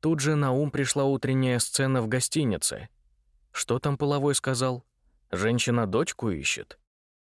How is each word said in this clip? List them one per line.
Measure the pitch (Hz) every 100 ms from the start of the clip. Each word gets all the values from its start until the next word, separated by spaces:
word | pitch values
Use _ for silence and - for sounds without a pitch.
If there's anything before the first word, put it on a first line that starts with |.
Тут | 156 160
же | 139
на | 151 143
ум | 127 147
пришла | - 135 147
утренняя | 139 135 131 131 131 123
сцена | - - 135 131
в | 113
гостинице. | 123 - 156 139 90 - 55 - _ _ _ _ _ _
Что | - - 123
там | 147 139
Половой | 143 143 143
сказал? | 135 - 127 131 123 - _ _ _ _
Женщина | 90 107 120 120 120 107
дочку | 107 170 - 117
ищет. | 82 - - - - _ _ _ _